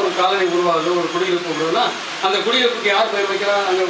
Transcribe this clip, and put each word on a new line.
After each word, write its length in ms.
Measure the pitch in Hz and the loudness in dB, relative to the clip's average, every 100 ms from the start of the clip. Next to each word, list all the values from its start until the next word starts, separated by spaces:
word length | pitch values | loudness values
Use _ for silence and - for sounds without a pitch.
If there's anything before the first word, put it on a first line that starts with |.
ஒரு 100 | 190 175 | 0 0
காலனி 260 | 185 196 180 | 0 2 2
உருவாகுது, 360 | 175 180 165 160 175 | 2 2 2 2 0
ஒரு 80 | 160 | 0
குடியிருப்பு 400 | 175 180 175 165 | -2 0 0 -2
உருவாகுதுன்னா 320 | 151 160 202 240 - - - 185 | -2 -2 0 0 -4 -8 -4 -2
அந்த 100 | 196 214 | 0 0
குடியிருப்புக்கு 440 | 254 240 - 208 | 0 0 0 0
யார் 220 | 196 220 | 2 2
பேர் 180 | 202 196 | 0 -2
வைக்கிறா? 240 | 190 202 202 196 | 0 0 0 0
அங்க 160 | 185 180 | 0 0